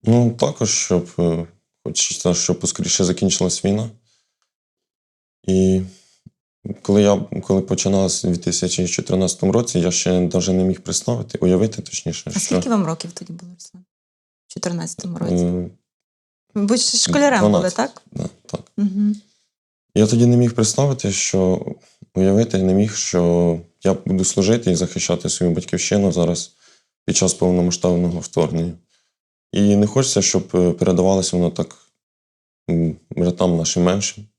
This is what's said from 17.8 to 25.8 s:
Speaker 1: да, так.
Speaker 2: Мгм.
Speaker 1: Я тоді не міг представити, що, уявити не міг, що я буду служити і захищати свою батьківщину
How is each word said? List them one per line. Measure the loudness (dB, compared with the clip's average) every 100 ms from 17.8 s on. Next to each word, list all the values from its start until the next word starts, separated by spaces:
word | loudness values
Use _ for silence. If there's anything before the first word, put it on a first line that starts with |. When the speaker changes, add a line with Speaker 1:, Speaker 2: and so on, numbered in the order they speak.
| -6 -6 _
Speaker 1:
да, | -10 -10 -12 -12
так. | -12 -10 -2
Speaker 2:
Мгм. | -2 0 -2 -2 _ _ _ _ _ _ _
Speaker 1:
Я | 2 4
тоді | 4 4
не | 6
міг | 4
представити, | 2 0 2 0 0 -4
що, | -2 -2 2 2 0 -4 -12 _ _ -8
уявити | 2 4 4 2 2
не | 2
міг, | 2 2
що | -2 -2 2 2 4 2 0 -8 _
я | -2
буду | -2 -2 -2
служити | 0 0 2 2 2
і | 0
захищати | -2 -4 -4 -4 -4
свою | -2 0
батьківщину | 0 -4 -4